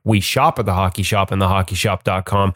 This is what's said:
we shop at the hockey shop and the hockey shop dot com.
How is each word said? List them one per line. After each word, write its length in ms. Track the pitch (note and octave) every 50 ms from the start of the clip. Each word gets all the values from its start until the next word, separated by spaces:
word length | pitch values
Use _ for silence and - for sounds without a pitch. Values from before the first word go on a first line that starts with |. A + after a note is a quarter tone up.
| _
we 180 | G#2+ A2 G2+
shop 360 | F#2 - - C3 C#3 D#3+ E3 -
at 80 | A2+
the 80 | F#2+ F#2
hockey 300 | F#2 F#2+ F#2 F2+ - F#2+
shop 280 | - G#2+ G2+ G2 -
and 100 | G2 G2
the 60 | G2 F#2
hockey 280 | F#2+ G2 F#2 - G2+
shop 280 | F2+ - A2 F#2+ - -
dot 220 | - F#2+ F#2 F#2+
com. 280 | - - G2+ G2 F#2+ F#2